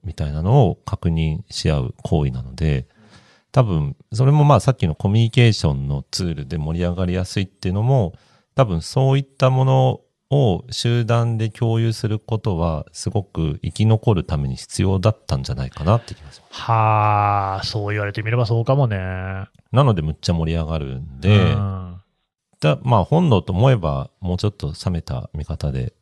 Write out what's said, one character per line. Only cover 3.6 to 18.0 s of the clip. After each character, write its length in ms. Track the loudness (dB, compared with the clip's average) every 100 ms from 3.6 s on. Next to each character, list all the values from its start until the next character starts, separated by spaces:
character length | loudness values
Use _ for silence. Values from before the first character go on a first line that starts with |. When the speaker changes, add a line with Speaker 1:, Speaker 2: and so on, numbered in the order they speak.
Speaker 1:
分、 320 | 2 2 -2 -6 _
そ 120 | 0 2
れ 60 |
も 120 | 4
ま 120 | 6 4
あ 40 |
さ 120 | 4
っ 40 | 0
き 120 | -2
の 80 | 0
コ 140 | 0
ミ 120 | 2
ュ 20 | 2
ニ 60 |
ケ 180 | 4 4
ー 20 |
シ 140 | 4 0
ョ 80 |
ン 140 | 0 -2
の 180 | -4 -6
ツ 160 | -6 -4
ー 80 |
ル 120 | -6 -6
で 100 | -6
盛 220 | -4 -2
り 60 | -2
上 100 | -2
が 100 | -2
り 80 |
や 120 | -2 -2
す 140 | -4
い 40 |
っ 20 | -6
て 200 | _ -4
い 40 |
う 20 |
の 100 | 0
も、 300 | 2 2 0 -4 _ _ _ 0
多 100 | 0
分 160 | 0
そ 320 | -2 0 2
う 40 | 0
い 40 |
っ 20 |
た 260 | -2 _ 2
も 160 | 2 2
の 360 | 4 2 0 _ _ _
を 340 | 2 2 0 -4
集 340 | -4 0 0 2
団 320 | 2 2 0
で 120 | -4
共 300 | -2 -2 0
有 120 | 0
す 160 | -2 -2
る 120 | -4
こ 180 | -4 -4
と 200 | -2 0
は、 280 | 0 -2 -8
す 160 | -8 -2
ご 140 | -2
く 360 | -2 -4 -2 -2
生 100 | -8
き 140 | 2 4
残 280 | 4 2
る 100 | 0
た 140 | 0 -4
め 100 | -4
に 80 | -6
必 260 | -10 -2
要 180 | 0 2
だ 120 | 0
っ 60 | 0 -4
た 100 | -6
ん 60 |
じ 80 | -4
ゃ 40 | -6
な 100 | -8
い 40 |
か 140 | -4
な 140 | 0 0
っ 60 |
て 120 | 0 -18
気 40 |
が 100 | -18
し 80 | -20
ま 80 | _ -14
す。 60 |
Speaker 2:
は 1000 | 0 2 4 4 4 2 2 0 -2 -4
あ、 20 |
そ 240 | -6 -6 -4
う 40 |
言 80 |
わ 60 | -4